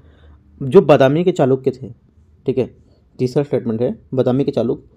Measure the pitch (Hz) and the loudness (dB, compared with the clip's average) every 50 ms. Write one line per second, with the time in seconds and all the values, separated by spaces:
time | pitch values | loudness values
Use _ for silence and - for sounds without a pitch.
0 | - - _ _ - - - - _ _ - - 139 135 123 190 175 143 151 135 | -20 -20 _ _ -20 -20 -20 -20 _ _ -14 -10 -4 2 4 4 6 6 4 4
1 | 135 131 143 160 180 185 175 - 147 127 131 131 131 135 - - - 98 - _ | 4 4 2 2 0 0 0 0 2 2 2 0 0 -4 -6 -6 -12 -18 -18 _
2 | _ _ _ _ _ _ _ _ - - 123 127 117 - - _ _ _ _ _ | _ _ _ _ _ _ _ _ -8 -6 -2 -2 -4 -4 -6 _ _ _ _ _
3 | _ _ _ - 127 127 - 151 143 - - 123 101 117 110 110 120 131 - - | _ _ _ -6 -4 -2 -2 -2 -2 -2 -4 -4 -4 -4 -4 -2 -2 -4 -4 -6
4 | - - - 127 123 127 123 135 139 135 - 127 113 120 139 - - - _ | -12 -8 -4 -2 0 0 0 0 0 -2 -2 -2 -2 -2 -4 -6 -8 -20 _